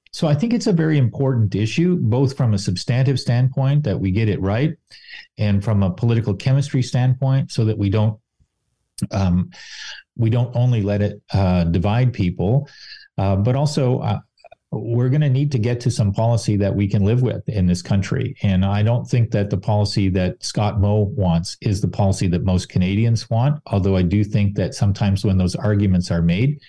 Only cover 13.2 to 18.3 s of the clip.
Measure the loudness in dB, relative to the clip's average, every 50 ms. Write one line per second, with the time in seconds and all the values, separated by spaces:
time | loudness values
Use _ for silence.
13.2 | -2 0 0 2 2 2 2 0 0 0 0 0 0 0 0 0 0 -2 -4 -4
14.2 | -6 _ _ _ -20 -20 -20 _ _ _ -10 -8 -6 -2 -2 0 0 2 2 2
15.2 | 2 2 2 2 0 0 0 0 0 0 -2 0 -2 -2 0 2 0 0 0 0
16.2 | 0 2 2 0 0 0 0 0 0 0 0 0 0 0 0 2 2 2 2 2
17.2 | 0 0 -2 -4 -6 -4 -2 0 2 2 0 0 -2 -2 -2 0 0 -2 -2 -4
18.2 | -4 -6